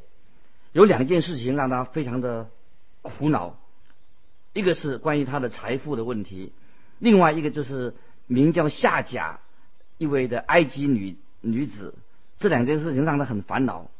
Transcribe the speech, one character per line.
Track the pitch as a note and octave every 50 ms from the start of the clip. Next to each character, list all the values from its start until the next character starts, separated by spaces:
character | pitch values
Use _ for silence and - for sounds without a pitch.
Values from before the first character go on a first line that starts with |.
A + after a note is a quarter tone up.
| - - - - - - - - - - - - - - -
有 | D3+ G3+
两 | G#3 E3+ A#2 C3 C#3
件 | F3+ E3+
事 | - F3+ E3+
情 | B2+ A2+ B2+ C3+
让 | C#3+ C3+ B2+
他 | B2+ B2 B2+
非 | B2 - D#3+ C#3+
常 | B2 A#2+ B2+
的 | B2 B2 A#2 A2+ A2+ A2 - - - - - - - - - - -
苦 | - - - C#3 D3+
恼， | D3 G#2 F2 F2 - - - - - - - - - - - - - - - - - - - - -
一 | G#3 G3+
个 | F3+ E3
是 | - - C#3+ C3 A2+
关 | G#2+ D#3 D3 D3
于 | C#3
他 | B2 C#3 C#3+
的 | B2 A#2+
财 | - - - G#2 B2+ C#3
富 | - D3+ C#3+
的 | A2+ A2+
问 | B2 B2 G#2+ G2+
题， | F#2+ F#2+ F#2 F#2+ - - - - - - - - - - -
另 | - A#3+ G#3+ F#3+
外 | F3 D#3 D#3
一 | E3 D3
个 | D3+
就 | B2 D3+ C#3
是 | B2 C#3 C3 B2 A#2+ - - - - - - -
名 | - B2 B2+ C#3+ D#3+ D#3
叫 | F3 D#3 D3+
夏 | - - - G#3 E3 D3 -
甲 | - B2+ A2 E2 D#2 D#2+ - - - - - - - - - - - - -
一 | E3
位 | D3 C#3+ C3+ B2+ B2
的 | A#2+ A#2+
埃 | - - D3+ F3 E3
及 | B2+ - C#3 C#3+
女， | C#3+ C3+ G#2+ F#2+ F#2+ F2 - - - - -
女 | - A2+ A2+ A#2+ D3
子。 | B2 G2+ G#2 G2 C#2+ - - - - - - - - - -
这 | - G3+
两 | D#3+ B2 A#2+
件 | B2+ D3+ D3+
事 | D3+ E3 C#3
情 | B2+ D3+
让 | D#3+ D3 C#3+
他 | C#3+
很 | A#2+ A2+ G#2 F#2+
烦 | - F#2 A#2+ C3+
恼。 | A#2 F#2 E2 F2 - - -